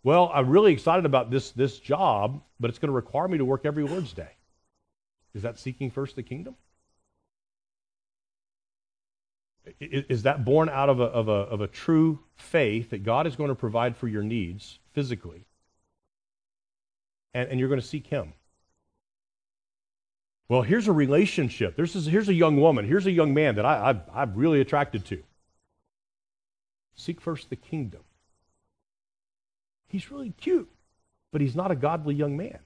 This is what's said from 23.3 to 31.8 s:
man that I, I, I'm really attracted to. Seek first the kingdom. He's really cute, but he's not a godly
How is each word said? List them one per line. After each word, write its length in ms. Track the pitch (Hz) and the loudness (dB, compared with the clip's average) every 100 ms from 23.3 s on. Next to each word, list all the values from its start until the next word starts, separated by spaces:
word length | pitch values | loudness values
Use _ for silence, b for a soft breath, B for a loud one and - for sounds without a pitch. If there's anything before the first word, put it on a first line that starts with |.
man 220 | 139 151 104 | 2 2 2
that 100 | 117 | 0
I, 240 | 135 117 | 2 2
I, 320 | 113 - 120 | 0 -4 -6
I'm 120 | 135 | -4
really 280 | 101 156 147 | 0 2 2
attracted 420 | 127 147 143 110 - | 2 0 -2 -6 -8
to. 160 | 78 - _ _ _ _ _ _ _ _ _ _ _ _ _ _ _ _ | -12 -12 _ _ _ _ _ _ _ _ _ _ _ _ _ _ _ _
Seek 260 | - - 170 | -14 -10 -8
first 300 | - 160 - | -8 -8 -10
the 60 | - | -14
kingdom. 440 | _ 160 117 - _ _ _ _ _ _ _ _ _ _ _ _ _ _ _ _ _ _ _ | _ -8 -8 -12 _ _ _ _ _ _ _ _ _ _ _ _ _ _ _ _ _ _ _
He's 220 | 196 - | -12 -10
really 200 | 277 247 | -14 -14
cute, 400 | - - 359 190 _ _ _ _ _ _ | -8 0 0 0 _ _ _ _ _ _
but 120 | 151 | -2
he's 120 | 143 | 0
not 160 | 135 190 | 0 -2
a 60 | |
godly 380 | 151 | 0